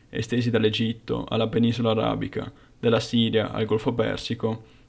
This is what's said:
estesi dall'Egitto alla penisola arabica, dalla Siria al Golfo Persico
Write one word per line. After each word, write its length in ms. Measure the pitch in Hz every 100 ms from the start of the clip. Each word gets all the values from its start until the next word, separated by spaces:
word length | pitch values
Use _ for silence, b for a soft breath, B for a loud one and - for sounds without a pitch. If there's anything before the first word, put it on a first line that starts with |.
| B
estesi 420 | - - 120 117
dall'Egitto 760 | 110 110 107 113 113 - - -
alla 200 | 113 113
penisola 420 | 113 117 117 113
arabica, 600 | 110 113 107 107 110 107 - b -
dalla 220 | 117 113
Siria 500 | - 120 113 110 104
al 140 | 107
Golfo 280 | 110 107 -
Persico 680 | 120 110 104 - 113 113 113 b b